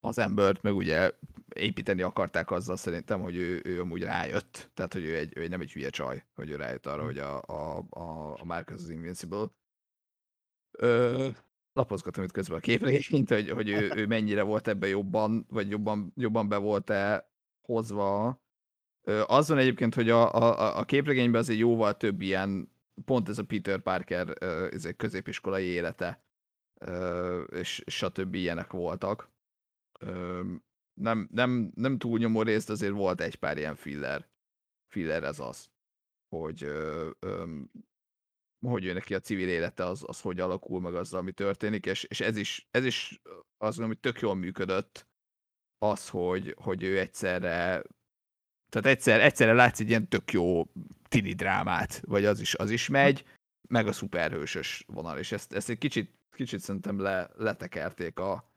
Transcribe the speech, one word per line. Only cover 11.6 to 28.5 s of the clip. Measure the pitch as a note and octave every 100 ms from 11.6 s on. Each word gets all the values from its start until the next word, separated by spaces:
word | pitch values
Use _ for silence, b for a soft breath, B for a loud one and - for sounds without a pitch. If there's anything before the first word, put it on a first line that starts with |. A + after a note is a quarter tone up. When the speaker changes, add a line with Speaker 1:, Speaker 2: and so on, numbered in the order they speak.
| _
Speaker 1:
lapozgatom | - B2 G2 F2+ F2
itt | F#2
közben | - F#2 E2
a |
képregényt, | - A#2 C#3+ C#3 C#3+ D3+ A#2+
hogy, | A2 G#2
hogy | G#2 G#2
ő, | G#2 G#2 -
ő | G#2+
mennyire | A2+ G#2+ G2+
volt | G2+ G#2+ G#2+
ebben | G2 F#2+
jobban, | G2 G2 G2 G#2+ A2 -
vagy | - G2+
jobban, | G#2 G#2+ G#2 F#2+ -
jobban | A#2+ A2+ G#2
be | G2+
volt-e | G2+ G2+ F#2+ G#2 G2+ G#2 - _ _ _ _
hozva. | A2+ A2+ G2+ G2 G2+ A2 C3 _ _ _ _ _ _ -
Ö, | G#2+ G#2+
az | B2+ D3
van | D3+
egyébként, | C3 A#2+ A#2 A2+
hogy | A2+
a, | A#2 A#2
a, | - A#2 -
a, | G#2 -
a | G#2+
képregényben | C#3 C#3+ C3 A#2+ A#2
azért | A#2 G#2+
jóval | A#2 A#2 G#2+ G2+
több | A2+ G2+
ilyen, | F#2+ F#2+ G2 G2 - _ _ - -
pont | C3 F#2
ez | G#2+
a | G2+
Peter | G#2+ F#2 F#2+
Parker, | F#2 F#2 F2+ F2 F2 -
ö, | F#2 D#2+ F#2
ez | - E2
egy | -
középiskolai | A#2 F#2+ F#2+ F#2 - F#2+ F#2
élete, | F2 E2+ - F2 - _ _ _ _ _ _
ö, | - F2+ F2+ F2 F2+ F2+
és | D2 - F#2 - -
stb. | - F#2 - F#2+ F#2
ilyenek | F2